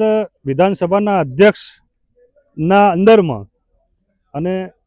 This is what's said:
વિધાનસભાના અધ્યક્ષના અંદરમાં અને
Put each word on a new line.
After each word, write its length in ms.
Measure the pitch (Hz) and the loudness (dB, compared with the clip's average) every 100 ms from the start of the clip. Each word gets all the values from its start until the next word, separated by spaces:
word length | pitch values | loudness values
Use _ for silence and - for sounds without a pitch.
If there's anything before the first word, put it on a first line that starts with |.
| 220 220 202 _ 139 | -2 -2 -4 _ -6
વિધાનસભાના 720 | 135 190 190 170 196 208 190 | 0 0 0 -2 -2 0 -2
અધ્યક્ષના 1700 | 143 131 208 - - - _ _ _ _ _ _ _ - 165 202 202 | -2 2 2 2 -6 -20 _ _ _ _ _ _ _ -6 0 2 2
અંદરમાં 540 | 170 208 220 165 110 95 _ _ _ _ _ _ _ _ | 2 4 4 2 -6 -12 _ _ _ _ _ _ _ _
અને 360 | 143 180 190 185 _ | -8 -6 -6 -10 _